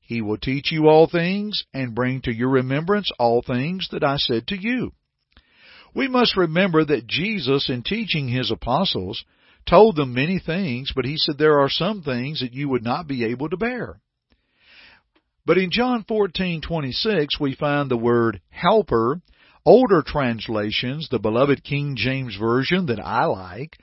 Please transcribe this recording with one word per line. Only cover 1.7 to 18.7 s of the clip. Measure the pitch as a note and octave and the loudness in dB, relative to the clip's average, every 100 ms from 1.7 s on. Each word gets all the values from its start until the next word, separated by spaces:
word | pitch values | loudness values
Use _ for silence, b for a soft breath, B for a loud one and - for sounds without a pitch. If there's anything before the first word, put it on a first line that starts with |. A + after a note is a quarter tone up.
and | C3+ B2+ | -8 -6
bring | A2+ B2+ C3 | -2 -2 -2
to | B2+ | -4
your | A2+ B2+ | -2 2
remembrance | C3 B2+ C#3 E3+ G#3 G3 - | 2 2 -2 0 -2 -2 -2
all | A#2+ A#2 | 2 2
things | A#2+ B2 D3 F#3 - | 0 -4 -4 -6 -6
that | - | -2
I | D3 C#3 | -2 0
said | - A#2 A#2 | -2 -2 -2
to | G3 | -6
you." | G#3+ B3+ D#3 - _ _ _ _ b b b b b | -4 -4 -6 -10 _ _ _ _ b b b b b
We | - C4 | -6 -2
must | B3+ A#3 F#3+ | 2 2 2
remember | F3 D#3+ G3 D#3 | 0 2 2 4
that | D3+ C3+ A2 | 2 0 -2
Jesus, | A2+ G3 G#3 B2+ C#3 - | -4 -4 -4 0 0 0
in | B2 | -6
teaching | - G#3+ G#3+ D#3+ C3+ | -4 -6 -2 -4 -2
his | B2+ A#2 | -2 -2
apostles, | A2+ B2 C3+ F#3+ A#2 F#2 A2+ - b b b - | -4 -2 0 0 -4 -6 -10 -14 b b b 4
told | F3 A3 D#3 | 6 8 6
them | C3+ | -2
many | A#2+ D3+ F#3 | -2 -2 -2
things, | - E3+ F#3 A#2+ C3+ | -4 -4 -4 -6 -6
but | - | -4
he | B2+ D#3 | -4 -4
said, | - C#3+ | -4 2
"There | D#3 D3 | 4 4
are | C3+ | 2
some | - E3+ G#3+ | 0 -4 -4
things | D3 A#2+ B2+ G#2+ | -4 -4 -6 -6
that | B2+ | -8
you | B2+ C#3+ | -6 -2
would | B2+ | -2
not | A2+ C#3+ D#3 | -2 -6 -6
be | C3+ | -4
able | A2+ A#2+ D#3 | -4 -4 -6
to | F3+ | -4
bear." | A3+ B3 C3 - _ _ _ b b b b b b b b _ _ _ | -4 -6 -10 -14 _ _ _ b b b b b b b b _ _ _
But | - E3+ | 0 2
in | F#3 | 2
John | F3 B3+ A#3+ | 0 0 -2
fourteen | - A3 G3 D#3 F#3 E3 | -2 0 0 -2 -4 -4
twenty-six, | - E3 C3+ A#2 A3 G3 D3 - | -4 -4 -4 -4 0 0 0 0
we | C#3+ C3 | -2 -2
find | D3 C#3+ C#3 | -2 0 0
the | A#2+ | 0
word | A#2 A#2+ A2+ G2+ _ | 2 4 2 0 _
helper. | - F3 | -4 2